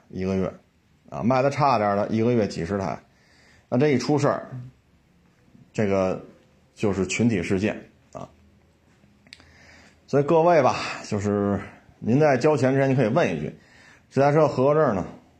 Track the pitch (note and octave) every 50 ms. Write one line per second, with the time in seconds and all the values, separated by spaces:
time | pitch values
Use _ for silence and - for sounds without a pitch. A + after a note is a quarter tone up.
0 | _ _ - F#2+ F#2 F#2+ F#2+ F#2+ F#2 - - - _ _ _ _ _ _ _ _
1 | _ - - C#2 E2+ A#2 C3 B2+ C3 C#3+ C#3 C3+ D3+ C#3 B2 A2 G#2 G#2 G2+ G2+
2 | G#2 - A2 A2 A2+ A#2+ B2 A#2 G2+ F#2+ - - E2+ E2+ G2+ G2+ F#2+ D#2+ A1 -
3 | - _ _ _ _ _ _ _ _ _ _ _ _ - A#2+ B2 D3 D3+ C#3+ B2
4 | - - D3+ C#3 C3 C3 G2 - - - - B2+ - - - _ _ _ _ _
5 | _ _ _ _ _ _ _ _ _ _ _ - - _ - - A2 G2 G2 F#2+
6 | F#2+ F#2 F2 - - - - _ _ _ _ _ _ _ _ - - G#2 F#2 F#2+
7 | F#2 - - - A2 A#2+ A2 F2+ E2 - G2+ F#2 G#2 G#2+ - - - - _ _
8 | _ _ - - - - _ _ _ _ _ _ _ _ _ _ _ _ _ _
9 | _ _ _ _ _ - - - - - - - - - - - - - _ _
10 | _ - - C#3+ C#3 C#3+ E3+ D#3+ D#3+ F3 F3 D#3 B2+ A#2+ G#2 - - - - -
11 | - - G#2+ G2+ G2 G#2 G2+ G2+ G2+ G2+ G2+ G2 G2+ - - - _ _ - -
12 | - G#2+ A#2+ C#3+ D#3 D3 C3+ A#2+ D3+ D3+ D#3 B2+ B2 B2+ C3+ C#3 C#3 C3+ C3 B2+
13 | A#2+ G#2+ A#2+ F3 D3+ G#2 F2 D2 D2+ - - - - _ - - - - - -
14 | _ _ - C3 C#3 C#3+ C#3+ D#3+ D#3 C3+ - B2+ B2+ C#3+ D3+ D#3 D#3 C3 G#2 F#2
15 | E2+ - - - _ _ _ _